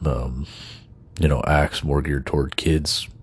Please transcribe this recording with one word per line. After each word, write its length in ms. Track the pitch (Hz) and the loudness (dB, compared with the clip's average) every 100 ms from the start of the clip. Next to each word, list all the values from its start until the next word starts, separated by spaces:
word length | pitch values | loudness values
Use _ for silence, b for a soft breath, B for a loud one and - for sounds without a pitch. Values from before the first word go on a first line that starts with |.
| 76 | -2
um, 420 | 60 62 62 71 B B B B - - - | -2 -2 -6 -8 B B B B -20 -16 0
you 80 | 80 | 2
know, 160 | 69 - | 4 4
acts 380 | 73 78 - | 4 4 0
more 180 | 78 71 | 0 0
geared 240 | 71 71 - | 0 -2 -2
toward 300 | 73 69 - | 0 0 -2
kids, 520 | 82 78 73 - - - | 0 2 0 -4 -8 -14